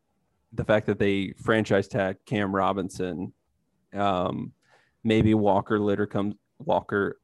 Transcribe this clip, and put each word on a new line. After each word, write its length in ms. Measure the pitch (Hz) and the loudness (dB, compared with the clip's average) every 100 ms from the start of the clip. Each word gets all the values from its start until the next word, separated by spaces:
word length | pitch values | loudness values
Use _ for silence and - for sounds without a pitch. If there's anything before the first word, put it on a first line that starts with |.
| _ _ _ _ _ | _ _ _ _ _
the 120 | 110 | -6
fact 220 | - 107 107 | 2 2 2
that 120 | 101 | 0
they 340 | 101 98 95 - | 0 0 -2 -4
franchise 460 | 117 110 104 101 98 | 0 0 2 2 0
tag 280 | 113 95 95 - | -2 -2 -4 -4
Cam 280 | 107 98 | -2 0
Robinson, 800 | 98 92 98 92 - 92 80 107 - _ _ _ _ _ | 0 0 0 -4 -6 -6 -6 -10 -12 _ _ _ _ _
um, 580 | 101 101 90 92 - - - _ _ _ _ | -4 0 0 -2 -4 -10 -14 _ _ _ _
maybe 300 | 113 110 110 | 2 4 4
Walker 460 | 110 101 98 - 107 | 4 4 2 2 0
Litter 280 | 104 101 101 | 0 0 -2
comes, 280 | 104 101 101 _ - | -2 -4 -6 _ -10
Walker 600 | - 90 - 101 92 - | -2 -2 -2 -2 -2 -6